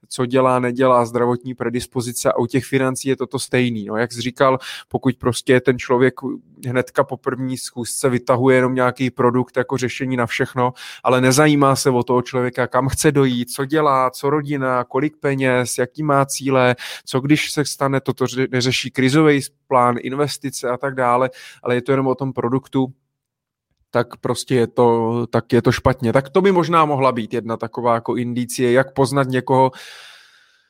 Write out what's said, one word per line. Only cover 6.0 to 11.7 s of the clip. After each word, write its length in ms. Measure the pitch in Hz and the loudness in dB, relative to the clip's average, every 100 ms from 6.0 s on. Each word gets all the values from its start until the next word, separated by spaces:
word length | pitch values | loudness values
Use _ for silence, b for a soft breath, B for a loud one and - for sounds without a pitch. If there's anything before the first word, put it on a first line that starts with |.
| 131 - 127 98 - - 127 | 2 0 -8 -10 -14 -14 -4
hnedka 360 | 127 123 - | -4 -2 -2
po 140 | 135 127 | -2 -4
první 400 | 139 127 131 131 | -6 -6 -6 -6
schůzce 520 | - - 113 - 139 | -10 -10 -8 -2 0
vytahuje 460 | 123 - 120 131 127 | 0 0 2 4 4
jenom 200 | 127 127 | 2 0
nějaký 340 | 123 123 127 | 0 0 -4
produkt 480 | - 123 123 123 131 | 0 2 2 -2 -4
jako 200 | 120 131 | -4 -4
řešení 400 | 123 - 131 127 | -4 -4 -4 -2
na 80 | 117 | -4
všechno, 480 | - 131 131 127 B B B | -2 -4 0 -2 B B B
ale 180 | 113 127 | 0 4
nezajímá 540 | 127 127 151 147 139 | 4 4 4 4 4